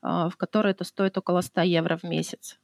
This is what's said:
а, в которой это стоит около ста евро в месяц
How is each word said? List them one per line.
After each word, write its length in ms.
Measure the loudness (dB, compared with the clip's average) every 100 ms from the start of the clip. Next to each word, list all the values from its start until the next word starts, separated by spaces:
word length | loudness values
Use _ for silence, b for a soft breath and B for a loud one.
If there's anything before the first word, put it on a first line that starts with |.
| 0
а, 220 | 0 -2
в 80 | -4
которой 340 | -2 0 0
это 120 | -2
стоит 340 | -6 -2 -2 0
около 240 | 0 0
ста 220 | 0 0
евро 340 | 2 2 2 -2
в 60 |
месяц 560 | -2 -4 -4 -8 -16 -20